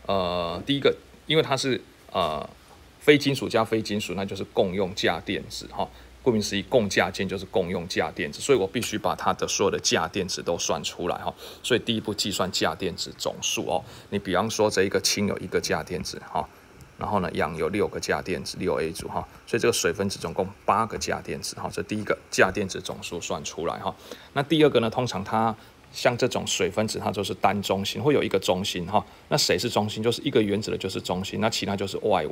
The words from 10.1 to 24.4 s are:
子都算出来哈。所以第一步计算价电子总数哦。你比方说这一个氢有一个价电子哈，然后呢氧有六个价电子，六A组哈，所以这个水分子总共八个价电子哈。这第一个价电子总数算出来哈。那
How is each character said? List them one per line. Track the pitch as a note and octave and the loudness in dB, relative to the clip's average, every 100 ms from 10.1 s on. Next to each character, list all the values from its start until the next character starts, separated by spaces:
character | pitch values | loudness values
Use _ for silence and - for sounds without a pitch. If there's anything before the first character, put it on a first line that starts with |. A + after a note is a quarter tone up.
| G#2 F2+ | -2 -4
子 | - | -4
都 | - E2+ | -4 -2
算 | - D#2+ | -2 -2
出 | D#2 - E2+ | -4 -4 -4
来 | - | -2
哈。 | F2 - - - | -6 -8 -14 -12
所 | - A#2 | 0 0
以 | |
第 | G#2 A2 | 2 -2
一 | |
步 | G#2+ | -2
计 | G2+ G#2+ | -2 -2
算 | F2+ F#2 | -2 -2
价 | - F#2+ D#2 | 0 0 0
电 | F2+ F2+ | -4 -4
子 | - - | -8 -6
总 | - - | -6 -4
数 | - A#2+ D2 | -2 -2 0
哦。 | E2 - - - | -2 -4 -14 -6
你 | G2+ | -4
比 | F#2+ F2+ | 0 0
方 | A2 | 2
说 | - G#2+ | 2 2
这 | G2 | 4
一 | G2 | 2
个 | F#2+ | 2
氢 | - - G2+ | 2 2 0
有 | - | -2
一 | F2+ | -2
个 | F2 | -2
价 | - F2+ | 0 -2
电 | D#2 F2+ | -2 -6
子 | - - - | -6 -10 -6
哈， | D#2 - - - - - - | -4 -4 -10 -20 -20 -20 -8
然 | F2 | -2
后 | G2+ | 0
呢 | E2+ | 0
氧 | F#2 D#2 D#2+ | 0 -2 0
有 | D#2+ | 0
六 | G2 E2 | 0 0
个 | D#2+ | -2
价 | - E2 | -2 -2
电 | C#2+ E2+ | -2 -4
子， | - - | -4 -4
六 | F#2 C2+ | 0 0
A | D#2+ | 0
组 | - - | -4 -6
哈， | F2 - - - | -6 -6 -12 -4
所 | A#2+ | 2
以 | |
这 | A#2+ | 2
个 | |
水 | A2+ F2 | 2 0
分 | E2+ G2 | 0 -2
子 | - | -2
总 | E2+ | -4
共 | E2 F#2+ - - | -2 -4 -2 2
八 | G2+ A2 | 2 2
个 | - | -2
价 | - D#2 | -4 -4
电 | - C#2+ | -4 -8
子 | - - | -8 -8
哈。 | F2 | -6
这 | - | -6
第 | F2+ G#2+ | -4 -2
一 | |
个 | G2+ - - | -2 -4 -2
价 | - G2 | 4 4
电 | F#2+ G2 | 4 -2
子 | - | -4
总 | - - | -8 -8
数 | - F2 | -8 -8
算 | - E2+ | -4 -6
出 | D2 - E2 | -6 -4 -4
来 | A1 | -2
哈。 | F#2+ - - - - | -6 -8 -14 -18 -6
那 | C#3 | -4